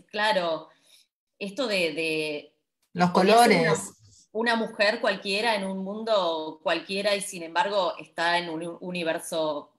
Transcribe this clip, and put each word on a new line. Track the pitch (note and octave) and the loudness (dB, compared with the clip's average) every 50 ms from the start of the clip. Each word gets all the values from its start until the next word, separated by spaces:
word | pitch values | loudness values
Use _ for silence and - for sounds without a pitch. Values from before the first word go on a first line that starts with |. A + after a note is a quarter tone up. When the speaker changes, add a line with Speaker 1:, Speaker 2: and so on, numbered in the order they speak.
| _ _ | _ _
Speaker 1:
claro. | - G#3 G#3 A3 G#3 F#3 F3 E3 D#3+ D3+ - - _ _ _ _ _ - _ _ _ _ _ _ _ - | -4 -2 0 2 2 2 0 0 -2 -4 -6 -10 _ _ _ _ _ -20 _ _ _ _ _ _ _ -12
Esto | G3+ G3 G3+ A#3+ C4+ | -10 -8 -6 -4 -4
de, | A#3 G#3 F#3 F3 D#3+ D3+ | -2 0 0 0 0 -2
de | E3 D#3+ D#3+ D#3 D#3 D#3 D3+ D3+ D3 - - _ _ _ _ _ _ _ _ - | -2 -4 -2 -2 -2 -4 -4 -6 -8 -10 -14 _ _ _ _ _ _ _ _ -2
Speaker 2:
Los | F3 F3+ F3 | 0 2 2
Speaker 1:
podría | - G3 F#3 G3 G#3+ A#3 A#3+ | 4 4 6 6 8 8 8
ser | A3+ G3+ E3+ | 8 6 4
Speaker 2:
colores. | E3 D#3+ D#3+ - - - - _ _ - _ _ _ _ - | 4 2 2 0 -2 -6 -14 _ _ -20 _ _ _ _ -6
Speaker 1:
una, | G#3+ A3+ A#3+ A#3 | -2 0 0 0
una | |
mujer | A#3 A3 F#3+ - - G#3 G3+ A3+ A#3 A#3+ | 0 0 -2 0 2 2 2 2 2 0
cualquiera | A3+ G3 G3 - G3+ G3 G3+ A3 A#3+ A3 | -2 -2 -2 -2 -4 -2 0 0 0 0
en | G3+ F#3+ | 0 -2
un | F#3+ F#3+ F#3+ F#3+ | -4 -4 -6 -6
mundo | F#3+ G3+ A3 A3+ A3+ A3 G3+ F3+ E3+ E3 D#3+ D#3 D#3+ D#3 - - | -6 -8 -6 -2 0 2 2 2 2 0 -2 -4 -8 -10 -6 -2
cualquiera | F#3 E3 E3+ - - F#3+ G3 G3+ G#3 G3+ | -2 -2 -2 -2 -4 -4 -2 0 0 0
y | G3 | 0
sin | F#3+ - F#3 F3 E3 | -2 -6 -10 -10 -10
embargo | D#3+ E3 E3+ F#3 G3+ G3+ G3+ F3+ E3 - - | -4 0 0 0 2 2 0 0 0 -2 -4
está | D#3 - _ - E3 E3+ F3 F3 | -10 -12 _ -2 0 2 2 2
en | F3 E3+ | 0 -2
un | D#3+ D#3+ F3 | -6 -6 -6
u-, | E3+ E3+ - | -8 -10 -10
universo | - F3+ F3+ F3+ E3+ D#3+ D#3+ E3+ - - - E3 D#3 D#3 D3 D3 - - _ | -10 -8 -6 -4 -2 -2 -2 -2 -4 -6 -4 -2 -2 -2 -2 -4 -8 -12 _